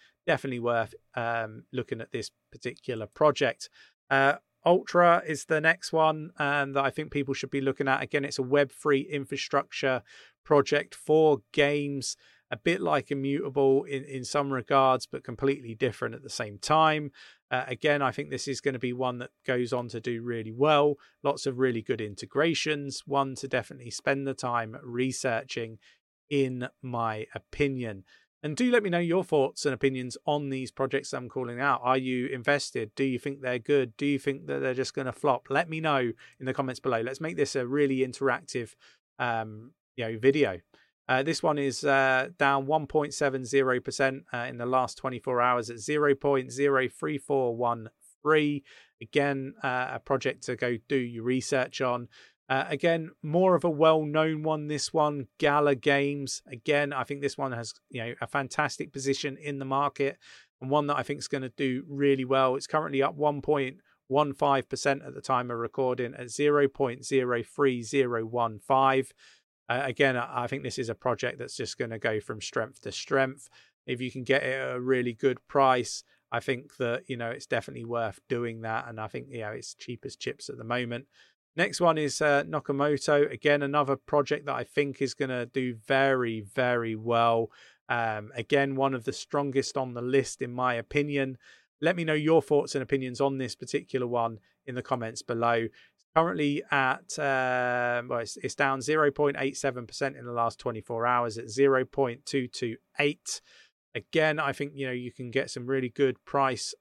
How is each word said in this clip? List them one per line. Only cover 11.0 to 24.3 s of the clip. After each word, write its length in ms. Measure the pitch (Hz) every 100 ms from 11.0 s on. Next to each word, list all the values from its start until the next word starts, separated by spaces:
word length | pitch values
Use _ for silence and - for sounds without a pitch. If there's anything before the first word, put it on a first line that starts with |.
| - 156 156 135 -
games, 640 | - 143 147 143 139 - - _ _ _
a 60 | -
bit 240 | 170 185
like 280 | 170 147 -
Immutable 760 | 139 139 143 143 135 135 135 139
in, 180 | 135
in 220 | 139 135 123
some 260 | 147 139
regards, 540 | 131 - 139 135 127 -
but 180 | 131
completely 500 | - 113 135 143 120 113
different 400 | 127 - 117 117
at 80 |
the 60 | 135
same 280 | - 107 104
time. 540 | - 156 156 151 147 - - _ _
Uh, 140 | 127 127
again, 340 | 123 151 147
I 100 | 131
think 180 | - 147
this 200 | 131 -
is 100 | 127
gonna 200 | 143 127
be 120 | 123
one 280 | 123 127 123
that 120 | 127 _ -
goes 260 | 127 120
on 160 | 123 120
to 120 | 117
do 200 | 120 117
really 300 | 120 117 110
well. 440 | 117 147 147 147 143 _ _
Lots 220 | 143 - 143
of 140 | 123
really 220 | 131 117
good 200 | 110 113
integrations, 1000 | 104 101 110 135 165 143 151 147 139 - -
one 300 | 139 135 131
to 120 | 135
definitely 440 | 127 - 139 120
spend 360 | - 143 139
the 60 | 135